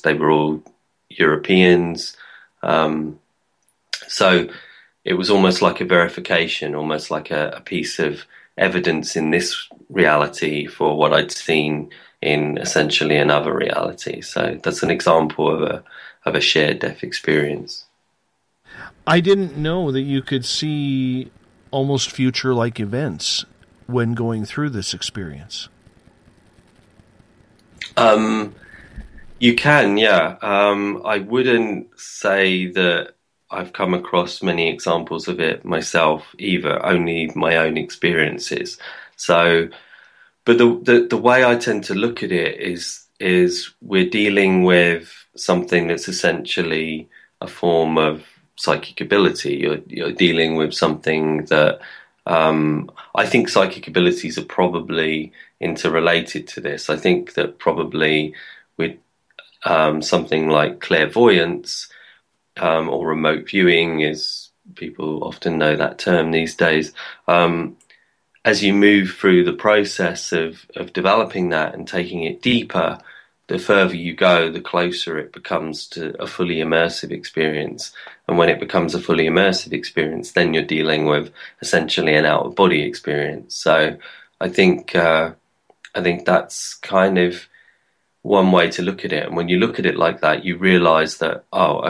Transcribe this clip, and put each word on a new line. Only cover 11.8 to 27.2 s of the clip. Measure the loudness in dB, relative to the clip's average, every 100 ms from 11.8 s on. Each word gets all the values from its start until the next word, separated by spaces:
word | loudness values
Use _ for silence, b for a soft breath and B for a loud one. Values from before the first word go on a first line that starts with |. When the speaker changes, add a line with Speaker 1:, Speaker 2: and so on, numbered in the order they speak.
| -8 B B B
Speaker 1:
in | -2 0 -2 -4
essentially | -2 0 0 0 2 2
another | 2 2 0
reality. | -2 -2 -2 -4 -6 -10 -10
So | -8 -4 -4 -4
that's | -6 -4
an | -2
example | 0 2 2 2 -2 -2
of | 0
a, | -4 -6 B B B B
of | -4 -2
a |
shared | 0 2 2 0
death | -6 -8
experience. | -10 -6 -2 0 0 -6 -10 -18 -20 _ _ _ _ _ _ _ B B B -8 2
Speaker 2:
I | 2
didn't | 4 2 2 -4
know | -2 -2 0
that | -2
you | -2 -2
could | -2 -4
see | -2 -4 -4 -2 -2 -2 -2 -4 -8 _ _ _ _
almost | -2 0 -2 -4
future-like | -2 -2 0 -2 0 -2 -4
events | -6 -4 -4 -6 -6 -6 -8 _ _ _ -4
when | -2 0
going | -2 -2 -4
through | -6 -6 -6
this | -6 -8
experience. | -8 -10 -10 -12 -14 -16 -16 -16 _ _ _ _ _ _ _ _ _ _ _ _ _ _ _